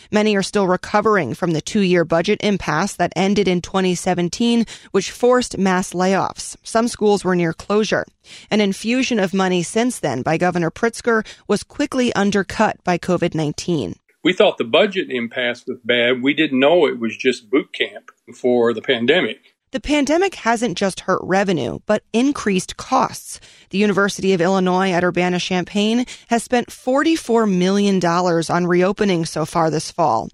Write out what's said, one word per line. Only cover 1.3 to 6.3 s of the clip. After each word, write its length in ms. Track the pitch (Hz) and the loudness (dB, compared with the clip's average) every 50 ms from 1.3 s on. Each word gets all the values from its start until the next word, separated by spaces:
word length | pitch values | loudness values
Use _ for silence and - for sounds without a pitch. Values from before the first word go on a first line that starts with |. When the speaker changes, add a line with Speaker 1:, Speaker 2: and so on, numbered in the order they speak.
| 160 | -4
Speaker 1:
from 180 | - 185 175 | -4 -2 -2
the 80 | 160 - | -2 -2
two-year 460 | - - - 214 196 180 175 175 165 | -4 -2 0 0 2 4 2 2 2
budget 340 | 165 170 165 170 208 214 - | 2 0 0 2 0 -2 0
impasse 520 | - 208 202 175 - - 151 160 196 202 - | 0 0 0 -2 -2 -2 -2 -2 -2 -2 -2
that 180 | - 175 - - | -2 -4 -2 0
ended 320 | 170 190 196 208 208 196 185 | 0 0 2 2 2 2 2
in 120 | 180 175 | 0 -2
twenty 340 | - - - 190 185 185 180 | -4 -2 -2 0 0 0 0
seventeen, 720 | - - 185 180 175 175 170 - - 233 233 233 233 214 - - - - - | -2 -2 -2 0 0 -2 -4 -2 -2 0 2 2 2 0 -2 -6 -16 -14 -4
which 200 | - 196 - - | -2 -2 -2 -2
forced 460 | - - 247 240 254 254 240 - - | -4 0 2 4 4 2 0 -2 -2
mass 340 | 170 196 190 180 185 190 - | -2 0 2 2 0 -2 -2
layoffs. 640 | - 175 185 190 196 180 147 - | -2 0 0 2 2 0 0 -2